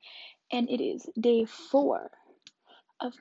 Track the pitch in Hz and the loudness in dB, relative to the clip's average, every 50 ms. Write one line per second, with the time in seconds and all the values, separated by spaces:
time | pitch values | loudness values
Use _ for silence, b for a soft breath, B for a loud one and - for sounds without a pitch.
0 | B B B B B B B B B - - 247 240 - - 233 - - - - | B B B B B B B B B -6 -2 -2 0 0 0 -2 -2 -2 -4 -6
1 | - - - 226 226 240 233 226 226 220 - - - - - 277 285 269 101 - | -8 -10 -4 0 2 4 4 4 2 0 -4 -12 -4 2 2 4 4 4 0 -2
2 | - - - - _ _ _ _ - - - _ b b b b b b b - | -4 -8 -18 -20 _ _ _ _ -20 -20 -20 _ b b b b b b b -10
3 | 247 247 - - | -8 -8 -6 -6